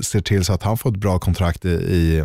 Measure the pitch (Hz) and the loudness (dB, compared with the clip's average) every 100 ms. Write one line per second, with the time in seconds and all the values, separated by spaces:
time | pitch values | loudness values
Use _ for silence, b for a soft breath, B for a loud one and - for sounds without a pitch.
0 | - 107 - 101 90 95 98 113 135 98 | -4 -2 0 0 2 0 0 -2 -2 -2
1 | 101 92 - 85 87 85 92 85 85 92 | 0 0 0 0 0 -2 -2 -2 0 2
2 | 82 80 | 2 2